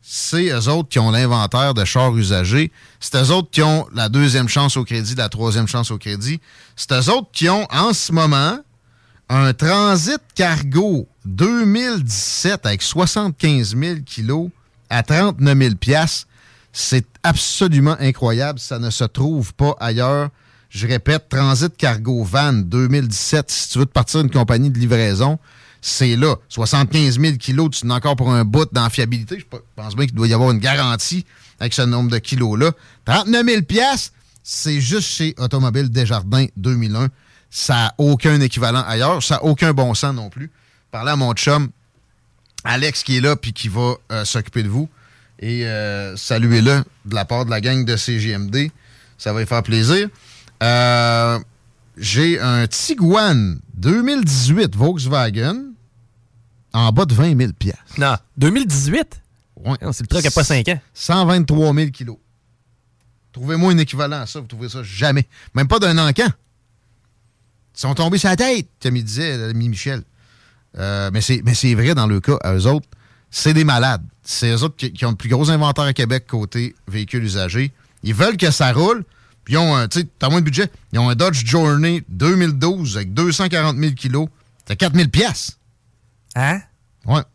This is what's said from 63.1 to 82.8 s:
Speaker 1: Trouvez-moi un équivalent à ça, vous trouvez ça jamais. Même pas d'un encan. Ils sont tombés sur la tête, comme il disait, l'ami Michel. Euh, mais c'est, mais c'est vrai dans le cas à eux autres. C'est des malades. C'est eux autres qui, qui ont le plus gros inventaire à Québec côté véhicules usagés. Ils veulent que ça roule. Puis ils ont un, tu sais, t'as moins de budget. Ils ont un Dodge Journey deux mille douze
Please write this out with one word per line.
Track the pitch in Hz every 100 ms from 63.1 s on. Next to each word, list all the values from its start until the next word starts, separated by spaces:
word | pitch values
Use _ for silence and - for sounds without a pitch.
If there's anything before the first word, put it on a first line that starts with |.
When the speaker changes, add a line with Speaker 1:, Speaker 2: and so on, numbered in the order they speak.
| _ _
Speaker 1:
Trouvez-moi | 123 131 165 185
un | 170
équivalent | 151 135 143 147
à | 117
ça, | 151
vous | 113
trouvez | 117 120
ça | 127
jamais. | 104 95 143 139 127 - -
Même | 127 139
pas | 226
d'un | 190 165
encan. | 156 139 240 - _ _ _ _ _ _ _ _ _ _ _ _ _ -
Ils |
sont | 131
tombés | 135 165 190
sur | 196
la | 185
tête, | 254 240 - _
comme | 127 123
il |
disait, | 110 113 160 127
l'ami | 110 113 117
Michel. | 101 139 131 - _ _ _ _ _ _ -
Euh, | 95 101 98
mais | 104
c'est, | - 117 120
mais |
c'est | 117 127 120
vrai | 123
dans | 156 107
le | 101
cas | 110 143
à | 90 95
eux | 110
autres. | 147 - - _ _ _
C'est | - 151
des | 156
malades. | 156 123 131 107 - _
C'est | - - 117
eux | 117
autres | 156 -
qui, | 131
qui | - 120
ont |
le | 104
plus | 110
gros | 123 151
inventaire | 160 147 139 143
à |
Québec | 135 117 127 -
côté | 113 104 120 120 - -
véhicules | 107 104 123
usagés. | 110 98 90 107 139 _ _ _
Ils | 107
veulent | 104 196 196
que | 170
ça | 139 131
roule. | 120 180 233 - _ _ _ -
Puis |
ils | 151
ont | 165 139
un, | 113
tu | 175
sais, | 165 _
t'as | 135
moins | 170
de |
budget. | 156 139 202 - -
Ils | 117
ont | 120
un | 120
Dodge | 180 143 113
Journey | 165 156 147 165 170 -
deux | 92 156 185
mille | 170
douze | 139 165 190